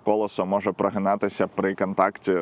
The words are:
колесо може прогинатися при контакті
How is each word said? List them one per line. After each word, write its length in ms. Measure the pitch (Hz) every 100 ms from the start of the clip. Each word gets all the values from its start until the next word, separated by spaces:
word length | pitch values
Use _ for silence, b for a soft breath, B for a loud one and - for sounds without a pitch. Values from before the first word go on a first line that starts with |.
колесо 420 | - 107 104 - 92
може 260 | 101 98
прогинатися 760 | 92 98 98 98 101 101 - 98
при 280 | - 98
контакті 640 | 98 95 98 95 - - 90